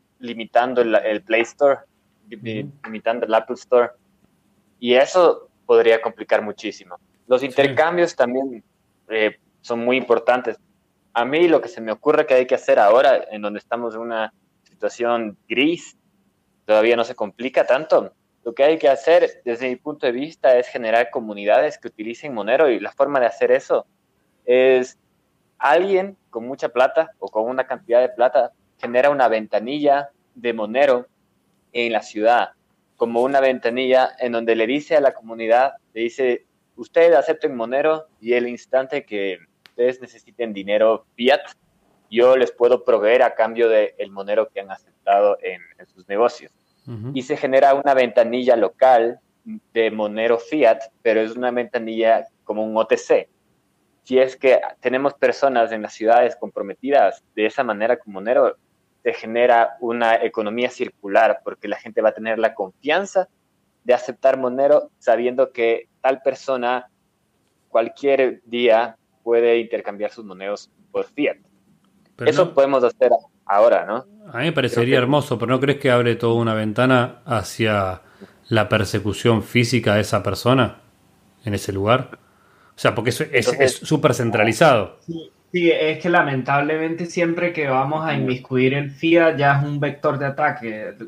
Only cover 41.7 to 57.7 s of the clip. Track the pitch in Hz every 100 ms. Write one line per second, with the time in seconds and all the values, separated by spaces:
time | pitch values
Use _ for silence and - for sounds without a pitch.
41.7 | _ _ _ _ 113 127 131 117 - 120
42.7 | 123 - 110 104 123 120 - 110 113 113
43.7 | 107 104 - 101 98 101 104 107 98 98
44.7 | 95 _ _ - 101 104 98 92 90 85
45.7 | _ 90 95 90 101 120 - 71 _ _
46.7 | _ - 117 117 143 123 147 139 135 139
47.7 | 139 143 131 120 117 113 123 127 117 95
48.7 | - 131 123 117 123 _ _ 113 110 _
49.7 | 113 110 110 107 107 113 117 - 156 117
50.7 | 110 - _ 117 110 110 120 123 120 117
51.7 | 120 113 113 113 113 - _ - 107 110
52.7 | 127 139 120 - 135 - _ _ _ _
53.7 | _ _ _ - 127 131 - 131 120 -
54.7 | - 123 127 139 - 123 117 139 123 113
55.7 | 110 104 - 110 120 120 - 104 - 98
56.7 | - 131 139 98 - _ - 107 - 120